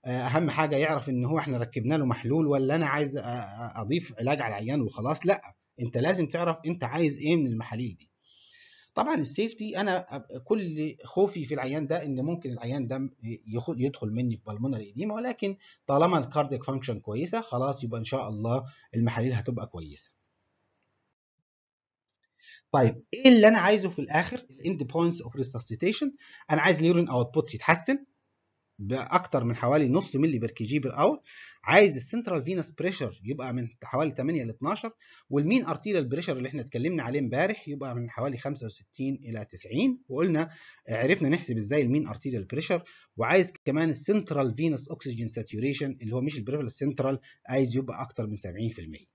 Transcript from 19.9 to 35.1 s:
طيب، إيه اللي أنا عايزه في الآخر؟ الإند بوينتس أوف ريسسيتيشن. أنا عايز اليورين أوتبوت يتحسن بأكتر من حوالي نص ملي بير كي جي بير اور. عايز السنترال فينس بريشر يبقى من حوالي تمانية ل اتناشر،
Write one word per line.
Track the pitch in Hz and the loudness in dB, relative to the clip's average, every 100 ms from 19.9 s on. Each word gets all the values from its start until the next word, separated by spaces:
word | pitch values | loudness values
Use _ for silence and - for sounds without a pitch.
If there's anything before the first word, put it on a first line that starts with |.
| 71 - _ _ _ _ _ _ _ _ _ _ _ _ _ _ _ _ _ _ _ _ _ _ _ - - _ | -14 -18 _ _ _ _ _ _ _ _ _ _ _ _ _ _ _ _ _ _ _ _ _ _ _ -20 -20 _
طيب، | 143 127 - - | 4 4 2 -10
إيه | 226 262 | 6 10
اللي | 240 214 | 12 10
أنا | 220 | 8
عايزه | 180 214 185 | 6 4 2
في | 170 | -4
الآخر؟ | 139 151 175 247 - | 0 0 0 -6 -12
الإند | - 170 170 | -8 -4 -2
بوينتس | 127 165 170 170 | -2 2 2 2
أوف | 117 139 | -8 -6
ريسسيتيشن. | 127 117 - 113 180 220 285 - - - - | -6 -6 -8 -2 0 0 -4 -6 -20 -20 0
أنا | 156 | 2
عايز | 160 156 | 4 4
اليورين | 165 175 165 | 6 6 4
أوتبوت | 127 123 156 151 110 | 2 2 0 -2 -4
يتحسن | - 170 - 277 - _ _ _ _ _ _ - | 2 2 4 -2 -2 _ _ _ _ _ _ -12
بأكتر | 101 127 - 175 175 139 | -4 -4 2 0 2 -2
من | 117 117 | 0 0
حوالي | 123 147 139 | 2 4 4
نص | 143 185 135 | 2 0 0
ملي | 160 127 | 0 0
بير | 113 | -4
كي | - | -6
جي | 110 147 | -2 -2
بير | 131 131 | -2 2
اور. | 175 294 - - - - | 2 2 -6 -20 -20 -10
عايز | - 160 202 135 | 6 8 8 4
السنترال | 123 226 226 170 | -6 -6 -2 -4
فينس | 131 185 156 | -2 -4 -4
بريشر | - 170 190 135 - | -4 -4 -2 -6 -8
يبقى | 101 143 127 | -8 -8 -6
من | 123 120 _ | -6 -6 _
حوالي | - 131 156 | -6 -2 -2
تمانية | - 135 165 | -2 -2 -2
ل | 117 | -4
اتناشر، | 113 139 208 226 - - | -6 -4 -4 -6 -12 -20